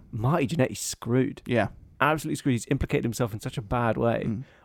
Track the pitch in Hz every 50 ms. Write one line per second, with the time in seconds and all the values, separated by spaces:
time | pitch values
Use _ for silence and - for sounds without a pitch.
0 | - - - 110 107 131 165 175 139 104 170 131 127 - 98 - - - - -
1 | - 117 117 131 127 - - - - - 120 113 98 - - - - - - -
2 | 131 147 156 156 - 156 151 - - 143 123 113 - - 143 131 - - - 143
3 | - 123 110 - 127 113 - 107 - - - - 110 98 127 123 120 113 107 -
4 | 120 117 117 - - - 107 110 139 - - -